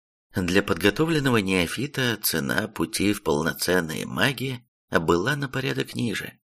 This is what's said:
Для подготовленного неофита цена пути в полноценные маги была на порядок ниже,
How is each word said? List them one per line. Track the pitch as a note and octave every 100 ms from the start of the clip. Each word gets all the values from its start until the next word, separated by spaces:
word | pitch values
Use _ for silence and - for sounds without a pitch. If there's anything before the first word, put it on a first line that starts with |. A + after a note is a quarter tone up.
| _ _ _
Для | - F2 F#2+
подготовленного | - G2 G2+ G2+ D#3+ D#3 C#3 A#2
неофита | F#2+ F#2+ E2+ - C#3 - B2+ A2
цена | - D#2+ C#2 A#1+ G#2+
пути | - D#2+ - F#2+
в | G2+
полноценные | - D2 D#2+ C#2+ - F2+ D#2+ C2
маги | G1+ B1+ A#2+ B2 C3 B2 - _ _
была | F#2 D#2+ E2+ G#2+ C#3+
на | C#3+
порядок | C3+ C3+ C3+ B2+
ниже, | B2 A#2+ - - - _